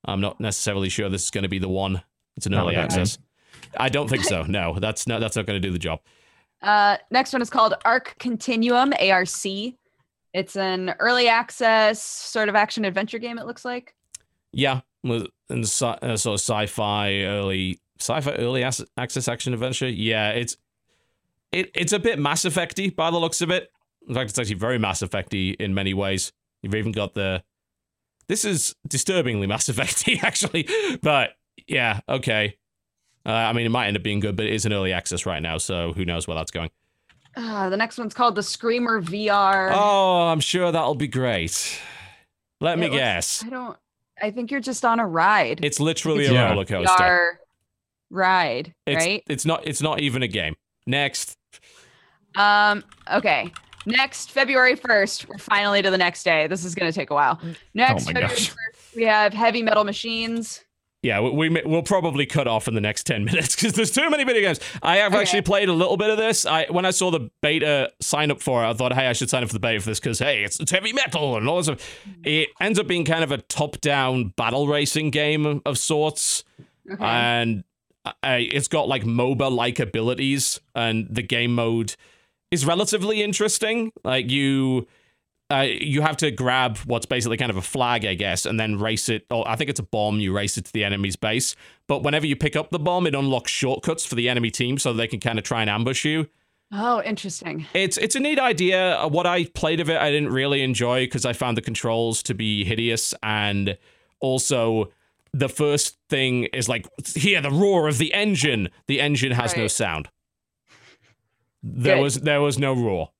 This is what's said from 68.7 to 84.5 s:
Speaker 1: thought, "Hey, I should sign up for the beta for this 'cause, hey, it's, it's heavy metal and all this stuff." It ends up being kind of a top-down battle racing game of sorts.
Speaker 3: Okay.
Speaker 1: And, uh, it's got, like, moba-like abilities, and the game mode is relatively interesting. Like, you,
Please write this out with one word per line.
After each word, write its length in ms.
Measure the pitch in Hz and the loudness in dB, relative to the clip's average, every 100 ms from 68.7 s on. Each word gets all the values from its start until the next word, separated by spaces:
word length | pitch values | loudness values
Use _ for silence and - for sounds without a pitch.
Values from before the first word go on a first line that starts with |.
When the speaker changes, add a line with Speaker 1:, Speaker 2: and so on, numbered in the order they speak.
Speaker 1:
thought, 180 | 113 123 | 2 0
"Hey, 140 | 123 131 | 2 2
I 80 | |
should 160 | 120 123 | 0 0
sign 120 | 135 | 0
up 60 | 120 | -2
for 60 | |
the 60 | 113 | -2
beta 200 | 117 110 | -2 -2
for 80 | 104 | -2
this 100 | 107 | -4
'cause, 200 | - 117 | -2 -2
hey, 260 | 131 123 | 0 0
it's, 160 | 101 - | -2 -2
it's 100 | - | -2
heavy 220 | 185 208 | 0 0
metal 460 | 254 254 170 147 117 | -2 -2 0 0 0
and 100 | 113 | 0
all 80 | 170 | 0
this 100 | 160 | 0
stuff." 340 | 127 - - 202 180 | -4 -8 -18 -18 -8
It 280 | 165 151 156 - | 0 0 0 -2
ends 180 | 190 208 | 0 0
up 80 | 190 | 0
being 200 | 175 156 | 0 0
kind 180 | 160 | 0
of 80 | 156 | 0
a 60 | 135 | -2
top-down 960 | - - 147 - 147 143 131 127 110 - | -6 -4 -4 -2 0 2 2 0 -2 -2
battle 320 | 113 127 143 | -2 0 0
racing 400 | 147 143 151 156 | 2 0 0 0
game 520 | 151 147 151 151 147 | 0 0 2 0 0
of 140 | - 131 | -2 -4
sorts. 640 | - 151 156 151 - - - _ - _ - | 0 0 0 -2 -2 -4 -6 _ -20 _ -16
Speaker 3:
Okay. 100 | 190 | -6
Speaker 1:
And, 640 | 104 117 120 117 117 110 - _ _ _ | 0 2 2 2 0 -2 -6 _ _ _
uh, 80 | - - | -14 -6
it's 440 | 135 127 120 139 - | 0 0 0 -2 0
got, 200 | 156 131 | 0 0
like, 160 | 135 | -2
moba-like 760 | 110 117 127 135 135 123 120 - | 0 2 2 2 0 0 -2 -2
abilities, 800 | 107 110 113 127 135 139 - - _ | -4 -2 -2 0 0 0 -2 -4 _
and 320 | - 117 110 101 | -4 -2 -2 -2
the 120 | 113 | -6
game 320 | 104 120 120 | -2 -2 0
mode 400 | 120 117 113 113 - _ _ _ _ _ | 0 0 0 -2 -8 _ _ _ _ _
is 160 | 170 135 | -2 2
relatively 560 | 175 208 208 196 214 | 2 2 0 0 0
interesting. 720 | 208 190 208 - 214 226 220 - | 0 0 0 0 0 -2 -4 -6
Like, 260 | - 131 123 | -2 -2 0
you, 580 | 135 139 | 0 2